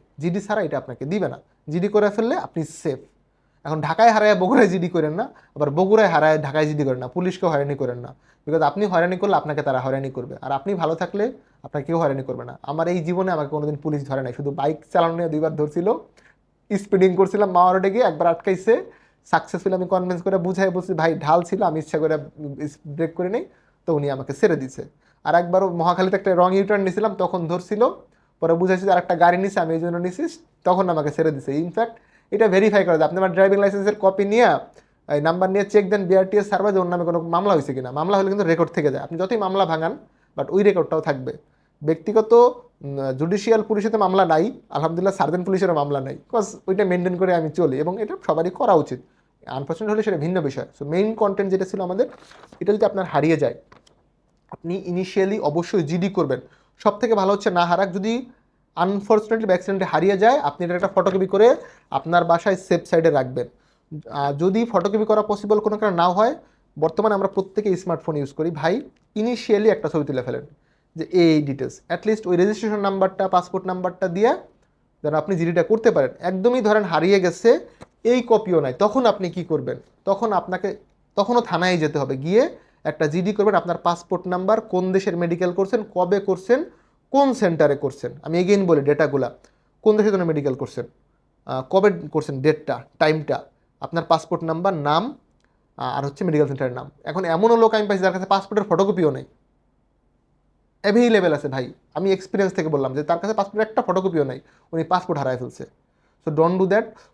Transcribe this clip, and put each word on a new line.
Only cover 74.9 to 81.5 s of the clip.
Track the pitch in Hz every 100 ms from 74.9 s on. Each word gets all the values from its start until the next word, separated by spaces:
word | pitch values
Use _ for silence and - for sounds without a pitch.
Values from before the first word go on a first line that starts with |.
| _
যেন | 151
আপনি | 151 151 180
জিডিটা | 165 170
করতে | 165 220 220
পারেন। | 170 127 -
একদমই | 175 185 214 254
ধরেন | 208 214
হারিয়ে | 190 160 170 202
গেছে, | 175 170 233 311 - _ - _
এই | 226 247 240
কপিও | 214 185 165
নাই, | 139 131
তখন | 208 262 233
আপনি | 196 180
কি | 180
করবেন? | 160 151 131 127 - _
তখন | - 196 226
আপনাকে, | 190 185 185 196 - _ _ _ -
তখনও | 202 240
থানায় | 233